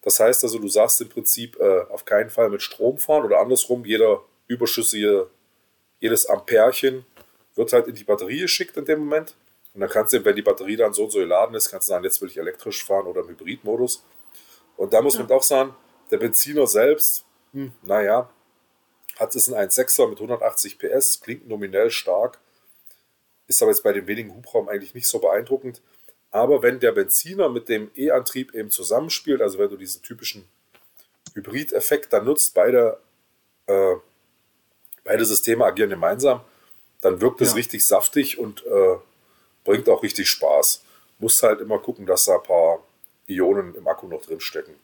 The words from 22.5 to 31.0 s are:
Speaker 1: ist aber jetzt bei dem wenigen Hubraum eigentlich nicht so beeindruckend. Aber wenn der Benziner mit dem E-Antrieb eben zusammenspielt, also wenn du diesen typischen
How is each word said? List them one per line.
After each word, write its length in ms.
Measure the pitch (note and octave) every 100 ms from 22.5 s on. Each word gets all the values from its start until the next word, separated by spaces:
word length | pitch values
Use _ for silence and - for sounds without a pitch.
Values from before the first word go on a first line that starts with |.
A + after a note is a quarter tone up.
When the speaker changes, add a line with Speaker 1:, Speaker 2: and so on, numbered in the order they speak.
| _ _ _ _ _ _ _ _ _ _
Speaker 1:
ist 140 | -
aber 100 | A2
jetzt 120 | G2+
bei 100 | A2
dem 140 | G2+ F#2
wenigen 280 | G#2+ A2 F#2+
Hubraum 320 | B2 A#2 G2+
eigentlich 260 | G#2 G2
nicht 140 | B2 -
so 120 | A#2
beeindruckend. 600 | E2+ G2 A#2 C3 C3 A#2 _ _ _ _ _
Aber 300 | G#2 B2 C#3+
wenn 200 | A#2+ B2+
der 100 | -
Benziner 560 | F2+ G2 - D#3+ F#3+ E3
mit 220 | A#2+ -
dem 220 | A2 G#2+ -
E-Antrieb 580 | C#3+ C3+ B2 C3 C3
eben 180 | A2+ G#2+
zusammenspielt, 680 | - F#2 A2 D#3+ - - C3+
also 160 | G#2 F#2+
wenn 120 | G2+
du 80 | G2
diesen 240 | F#2 -
typischen 460 | - A#2 A2 G#2 F2+ _ _ _ _ _